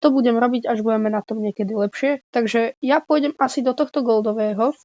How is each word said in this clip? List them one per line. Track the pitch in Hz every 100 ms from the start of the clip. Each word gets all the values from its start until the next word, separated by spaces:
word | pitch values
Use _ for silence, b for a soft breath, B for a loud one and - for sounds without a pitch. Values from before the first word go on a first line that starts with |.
To | 294
budem | 269 247 233
robiť, | 240 247 233
až | 226 214
budeme | 220 214
na | 214 202
tom | 220
niekedy | 214 196 202
lepšie. | 220 202 - 269 285 _
Takže | 247 226 233 233 -
ja | 254 294
pôjdem | - 302 285 -
asi | 269 - 262
do |
tohto | 254 294 - 240
goldového. | 220 214 214 214 208 226 294